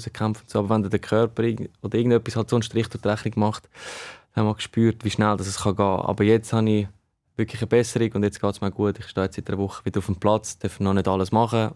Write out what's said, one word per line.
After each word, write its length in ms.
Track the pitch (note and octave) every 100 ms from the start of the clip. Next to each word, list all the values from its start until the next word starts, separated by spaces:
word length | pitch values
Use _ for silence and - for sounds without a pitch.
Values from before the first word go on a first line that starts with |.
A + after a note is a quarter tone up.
| -
rauskämpfen 300 | - A2 G#2
und 60 | -
so. 80 | A2+
Aber 100 | G2+
wenn 120 | A2
dir 60 | G2
der 80 | G#2
Körper 420 | - A2 A#2 -
irgend-, 280 | A#2 A2+ - -
oder 160 | G#2 A2+
irgendetwas 380 | A#2+ A#2 A#2 A2+
halt 140 | A2
so 60 | A#2+
einen 60 |
Strich 260 | A2+ A2+ A2
durch 140 | A2
die 60 | G2+
Rechnung 260 | G#2+ A2+ A2
macht, 320 | G#2 G#2+ - - - - - - _
dann 100 | -
haben 60 | G#2+
wir 40 |
gespürt, 500 | G#2+ - - A2+ A2+
wie 60 | G#2+
schnell 260 | - G#2+ G#2
das 120 | G2
es 120 | F#2+
kann 140 | G#2
gehen. 100 | F#2
Aber 380 | G2+ F#2 F2+ -
jetzt 300 | G#2 A2+ A2+
habe 180 | A2+ A2
ich 160 | G#2+ G2+ - _ _ _ -
wirklich 240 | A2 -
eine 40 | G#2+
Besserung 440 | A#2+ A#2 A#2 A2+
und 100 | G#2
jetzt 180 | G#2 -
geht's 200 | G2+ G2+
mir 100 | G2
gut. 280 | F#2 G#2 G2
Ich 100 | -
stehe 160 | - F#2+
jetzt 80 | -
seit 120 | -
einer 100 | G2
Woche 260 | G2 -
wieder 140 | - G2+
auf 80 | F#2+
dem 100 | F#2
Platz, 420 | G2+ G#2+ - -
darf 200 | G2+ -
noch 160 | G2
nicht 140 | G2 F#2+
alles 240 | F#2+ F#2+
machen, 380 | A2 A2+ A2+ A2